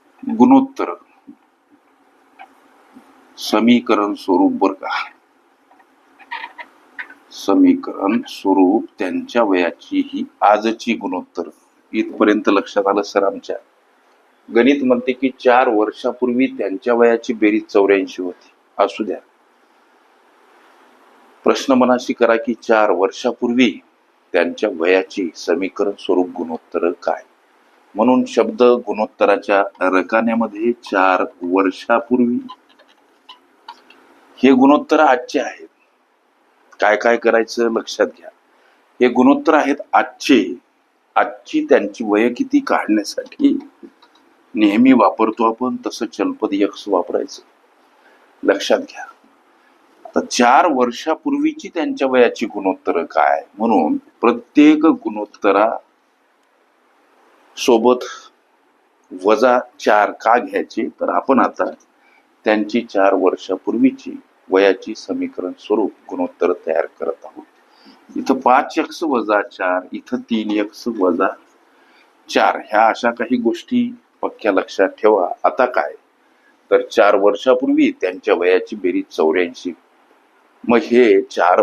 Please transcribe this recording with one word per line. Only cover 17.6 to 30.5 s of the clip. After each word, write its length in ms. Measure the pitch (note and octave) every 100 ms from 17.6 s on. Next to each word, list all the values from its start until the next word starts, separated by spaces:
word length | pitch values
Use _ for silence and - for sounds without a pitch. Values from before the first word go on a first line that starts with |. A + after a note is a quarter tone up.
चौऱ्याऐंशी 580 | - G#2+ G2 G2 F#2 -
होती. 280 | F2+ - _ _ _ -
असू 260 | G2 -
द्या, 140 | G#2 E2 _ _ _ _ _ _ _ _ _ _ _ _ _ _ _ _ _ _ _ _ _ _
प्रश्न 280 | - A2 -
मनाशी 400 | B2 B2 B2 -
करा 240 | B2+ A#2 A#2
की 180 | A#2 A2
चार 280 | - A2 G#2
वर्षापूर्वी 800 | F2+ F#2+ - B2 - A#2+ B2 A#2+ - _ _ _ _ _
त्यांच्या 360 | F2 E2+ - A2 E2+
वयाची 520 | F2 F#2+ F#2+ - F2 -
समीकरण 560 | - F2 F#2 - G2+ G2+
स्वरूप 320 | - F#2 F2+ F2
गुणोत्तर 540 | E2 E2 _ E2+ E2+ -
काय? 200 | - - - _ _ _ _ _ _
म्हणून 300 | G2+ A#2+ B2+ B2
शब्द 360 | - G#2+ A2 B2 A#2+ A#2
गुणोत्तराच्या 760 | G2+ G#2+ - G2+ G2 - G2 G2+ - F#2
रकान्यामध्ये 840 | F#2 F2 A2+ A2+ A2+ A2